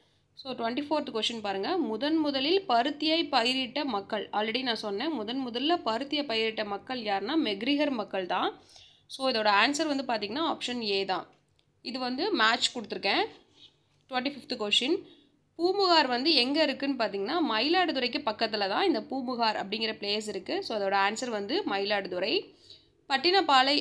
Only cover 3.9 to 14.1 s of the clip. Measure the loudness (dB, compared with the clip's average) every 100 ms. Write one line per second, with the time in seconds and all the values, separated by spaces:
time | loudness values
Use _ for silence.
3.9 | -4 -4 -6 -4 -2 -2 -2 -2 -4 -4
4.9 | -4 -2 -4 -4 -4 -4 -2 0 0 0
5.9 | -2 -2 -2 -2 0 0 -2 -4 -6 -6
6.9 | -6 -2 -2 0 0 0 0 0 2 2
7.9 | 0 -4 -4 -2 0 -2 -4 -14 -20 -20
8.9 | _ _ -4 -2 2 4 6 6 4 0
9.9 | 0 0 -2 -2 -2 -2 -2 -4 -4 0
10.9 | 0 0 -2 -4 _ _ _ _ _ -10
11.9 | -6 -4 -2 -2 2 4 4 0 -4 -8
12.9 | -4 0 0 0 -6 _ _ -20 _ _
13.9 | _ _